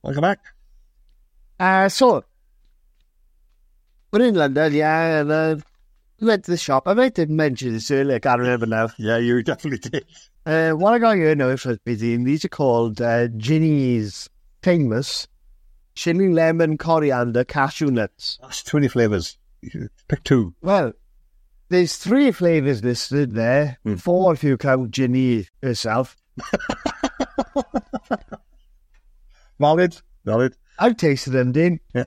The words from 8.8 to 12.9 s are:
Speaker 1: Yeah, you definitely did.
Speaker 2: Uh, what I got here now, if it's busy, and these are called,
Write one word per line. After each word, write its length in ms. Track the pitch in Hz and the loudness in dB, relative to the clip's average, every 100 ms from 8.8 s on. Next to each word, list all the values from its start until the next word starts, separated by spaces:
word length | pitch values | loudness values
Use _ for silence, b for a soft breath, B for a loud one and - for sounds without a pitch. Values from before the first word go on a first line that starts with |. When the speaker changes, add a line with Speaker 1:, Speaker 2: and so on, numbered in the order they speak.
| 113 - | -2 -4
Speaker 1:
Yeah, 200 | 107 117 | -2 0
you 240 | 120 123 | 2 0
definitely 360 | 113 135 151 127 - | 0 -4 -6 -8 -8
did. 140 | 143 - b b _ | -10 -10 b b _
Speaker 2:
Uh, 280 | 160 160 160 | -2 0 0
what 200 | 156 196 | 2 2
I 40 | 240 | 4
got 180 | 226 190 | 2 4
here 180 | 156 151 | 2 2
now, 120 | 127 | 0
if 140 | 131 127 | -2 -4
it's 140 | 110 | -6
busy, 300 | - 113 117 | -4 -4 -2
and 120 | 120 123 | 0 0
these 180 | 151 | -2
are 40 | - | -4
called, 520 | - 139 117 117 | -2 2 2 0